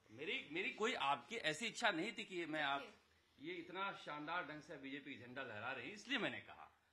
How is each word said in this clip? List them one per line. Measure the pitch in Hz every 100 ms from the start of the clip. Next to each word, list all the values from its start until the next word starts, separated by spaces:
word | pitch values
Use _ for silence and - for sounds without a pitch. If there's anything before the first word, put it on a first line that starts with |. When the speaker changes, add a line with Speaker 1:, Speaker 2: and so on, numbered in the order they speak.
| -
Speaker 1:
मेरी, | 110 165 262 190
मेरी | 165 240
कोई | - 220
आपकी | 254 139 143 - 226
ऐसी | 156 151 226
इच्छा | - 233
नहीं | 165 208
थी | 220
कि | 202 180 160
मैं | 156
आप | 143 139
Speaker 2:
देखिए। | 120 104 - _ _ - 147
Speaker 1:
ये | 175
इतना | - 175 196
शानदार | - 170 147 151 175 143
ढंग | 151
से | 147 151
बीजेपी | 135 143 139 120
का | 123
झंडा | 131
लहरा | 127 104 117
रही | 131 131
है, |
इसलिए | 208 233 262
मैंने | 160 110
कहा। | 98 82 76 - _